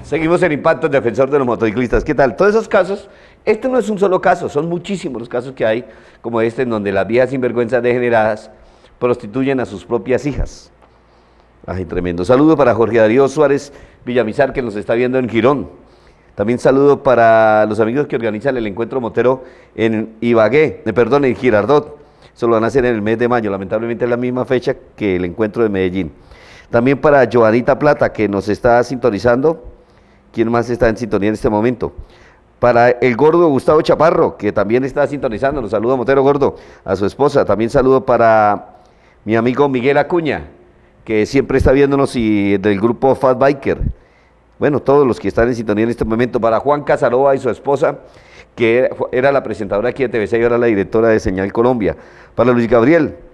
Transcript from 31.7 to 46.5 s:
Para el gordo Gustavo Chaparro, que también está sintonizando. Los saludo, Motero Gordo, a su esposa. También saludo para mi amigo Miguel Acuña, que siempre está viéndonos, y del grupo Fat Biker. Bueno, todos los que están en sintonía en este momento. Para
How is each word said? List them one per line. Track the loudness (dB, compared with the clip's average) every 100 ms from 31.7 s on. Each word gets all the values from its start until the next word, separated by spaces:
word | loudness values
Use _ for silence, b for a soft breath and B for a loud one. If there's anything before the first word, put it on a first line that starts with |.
| -2 -8 -10 b b b b b _
Para | 2 4 4
el | 4 0 2
gordo | 2 4 2
Gustavo | 0 2 0
Chaparro, | 2 2 2 2 0 -2
que | -4
también | -2 0 0
está | -2 -2 -4
sintonizando. | -2 -6 -4 -4 -4
Los | -4
saludo, | -2 -2 -2
Motero | 0 2
Gordo, | 2 2 0 -2 B B
a | -6 -2
su | -2
esposa. | 0 0 0 0
También | 0 0
saludo | 0 4 2
para | 2 2 4 4 4 0 -6 b b b b b -2
mi | 0
amigo | 0 0 0
Miguel | 2 0 0
Acuña, | 0 -2 -2 -6 -8 -20 _ b b b
que | -4 -2 0
siempre | 0 0 0
está | 2
viéndonos, | 4 2 2 0 -2
y | 0 0 0 0
del | 0 0
grupo | -2 0 0
Fat | 2 0 2
Biker. | 0 0 -4 -4 -4 -8 b b b b b _
Bueno, | -2 -2
todos | 2 2 4
los | 0
que | -4
están | 0 -2
en |
sintonía | -2 -4 -2
en | -2
este | -2
momento. | -4 -2 -2 0
Para | 0